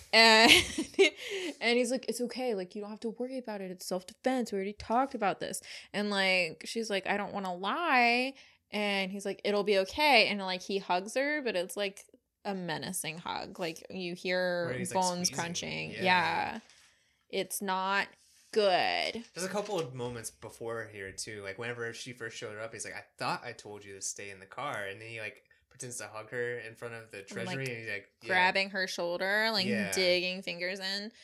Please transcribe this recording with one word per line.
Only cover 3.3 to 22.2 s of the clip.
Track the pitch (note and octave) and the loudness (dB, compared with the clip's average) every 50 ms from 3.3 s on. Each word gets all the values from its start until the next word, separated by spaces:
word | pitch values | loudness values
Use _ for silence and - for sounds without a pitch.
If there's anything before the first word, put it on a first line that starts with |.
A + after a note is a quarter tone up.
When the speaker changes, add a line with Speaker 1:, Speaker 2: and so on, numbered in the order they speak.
| C4+ | -6
Speaker 1:
about | C4 A3 A3+ G#3+ G3 | -6 -6 -6 -8 -6
it. | F#3+ F#3 | -6 -8
It's | F#3 F3+ - | -8 -10 -6
self-defense. | - F#3+ F#3 F3+ - - _ - B3+ C4 B3+ A#3 - | -4 -4 -4 -6 -8 -8 _ 0 2 2 2 0 -2
We | G#3 | -2
already | G3 F#3+ G3+ G#3 | -2 -2 -4 -6
talked | - - - A3+ B3 C4+ C4 - | -6 -2 2 2 2 2 2 0
about | A3+ A#3 F#3+ G#3 - | 0 0 0 0 0
this." | - - - - - - - - - - - | -2 -6 -6 -8 -10 -12 -14 -16 -12 -6 -4
And, | F#3+ G#3 G#3 | -2 0 0
like, | G3+ G3 F#3+ F#3+ F#3 F#3 F3 D#3+ D#3 - - | 2 4 4 4 4 4 4 0 -2 -8 -10
she's | - - A3+ A3+ G#3+ | -6 -4 -4 -2 0
like, | G3+ F#3+ F#3 | -2 0 0
"I | - F#3+ | 0 -2
don't | G3+ G3+ - - | -2 -2 -4 -4
wanna | G3+ G3 F#3 F3+ | -4 -4 -4 -4
lie." | F3 G3 G3+ A#3+ D#4 F4 E4 C#4 B3 A#3+ A#3 A#3+ B3 B3+ C4+ C4+ - - - _ _ _ _ | -4 -2 -2 -2 0 2 4 6 6 6 6 4 4 2 -2 -4 -10 -16 -20 _ _ _ _
And | - G#3 G#3 G#3 G3+ G3 F#3+ F#3 | -4 -2 0 0 0 0 -2 -2
he's | F#3+ G3 - | -4 -4 -4
like, | G3+ G3 - - | -6 -4 -2 0
"It'll | - G#3 G#3 G3 | 2 2 2 4
be | G3+ G3+ F#3+ | 4 4 4
okay." | F#3+ - - D4+ D4+ D4+ C4+ A3 G3 - | 2 2 2 4 6 8 8 8 8 6
And, | G3+ G3+ | 4 0
like, | F#3+ F#3 F#3 F#3 - | -2 -4 -4 -4 -4
he | - G3 F#3+ | -2 -4 -2
hugs | F#3+ - F3+ F3+ F#3+ A3 - | 0 0 0 0 0 -2 -2
her, | C4 C#4 C#4+ D4+ D4+ C4+ | 0 0 0 0 0 -2
but | A3+ G3+ | 0 0
it's, | F3+ F3 F#3+ - | -2 -2 -2 -4
like, | G#3 G3+ G3 G3 - - _ - _ _ _ _ _ - | -4 -4 -4 -4 -8 -16 _ -20 _ _ _ _ _ -6
a | G3+ G3 | -6 -6
menacing | F#3+ F3+ E3+ D3+ - - - F#3 - - D#3+ D#3 F3 | -4 -4 -4 -4 -4 -4 -6 -6 -4 -4 -6 -6 -6
hug. | - - - - - - - - | -6 -6 -6 -6 -6 -8 -8 -6
Like, | F3+ E3 E3 - - - | -6 -6 -6 -8 -12 -12
you | - F#3+ F#3 F3 F3 | -8 -8 -6 -6 -6
hear | F3+ - F#3 F3+ F3+ F3+ F3+ F3 F3 E3+ | -4 -2 0 2 2 2 2 0 0 0
Speaker 2:
Where | E3+ B2+ | -2 -2
he's, | B2+ - - - | -4 -4 -2 0
like, | F#3+ | 2
Speaker 1:
bones | F#3 F3+ F3+ F3+ F3 | 2 2 2 0 -2
Speaker 2:
squeezing. | F3 - | -4 -2
Speaker 1:
crunching. | - E3+ E3+ F3 - E3 D#3+ D#3 D#3 D#3 D#3 | -4 -4 -4 -4 -6 -6 -6 -6 -6 -6 -6
Speaker 2:
Yeah. | - - F#3+ | -4 0 2
Speaker 1:
Yeah. | F#3 F#3 F3+ E3 D#3+ E3+ F3 - - - A3 - - - - - _ _ _ _ _ _ _ _ _ | 4 4 4 4 2 2 0 0 -2 -4 -8 -12 -18 -20 -20 -20 _ _ _ _ _ _ _ _ _
It's | - F#3+ F#3 F#3 - - | -4 -4 -4 -4 -6 -6
not | G#3 G3 F#3 F#3+ F#3+ F#3+ G3 G3 F#3+ - - _ _ _ _ _ _ _ | -4 -2 -2 -2 0 0 0 0 0 -2 -6 _ _ _ _ _ _ _
good. | - A3 G#3 G3 F3+ D#3+ A#2+ F#2 F2+ E2+ D2+ D2+ - A3+ A#3+ - - | 2 4 6 6 6 6 4 4 2 0 0 -2 -4 -6 -10 -12 -8
Speaker 2:
There's | D#3+ F3 | -6 -6
a | F#3+ | -4
couple | F#3 G#3 G3+ G#3 G#3 F3 | -4 -4 -4 -2 -2 -2
of | D#3 C3 C3 | -4 -4 -6
moments | B2+ A#2+ B2 B2 A#2 A2 - | -6 -6 -6 -6 -8 -10 -12
before | - _ - A2 - - A#2+ A2+ A#2 A2+ A2 G#2 | -12 _ -14 -14 -12 -10 -8 -6 -6 -6 -6 -8
here, | G#2 G2+ G2 F#2+ F#2 | -10 -12 -10 -10 -10
too. | - - A#2 A2 G#2 | -10 -10 -10 -10 -10
Like, | G2+ G2 G2 | -8 -8 -8
whenever | G#2+ A#2 A#2+ A#2+ A#2+ A#2 A#2 A2+ | -6 -6 -6 -6 -6 -6 -8 -8
she | - - B2+ | -8 -10 -12
first | A#2 - | -10 -10